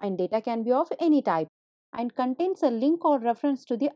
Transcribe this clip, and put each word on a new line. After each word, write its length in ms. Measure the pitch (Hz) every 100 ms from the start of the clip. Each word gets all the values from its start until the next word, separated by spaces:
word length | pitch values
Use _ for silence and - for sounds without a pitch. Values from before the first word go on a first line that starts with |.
and 160 | 202 185
data 240 | 180 220
can 240 | 220 226 226
be 80 |
of 180 | 254 339 -
any 220 | 339 294
type 260 | 214 165 160 _ _ _ _
and 220 | - 240 -
contains 480 | 254 254 359 381
a 60 | 294
link 340 | 226 269 339
or 160 | 349 285
reference 460 | 226 233 294 269 -
to 100 | 233
the 140 | 285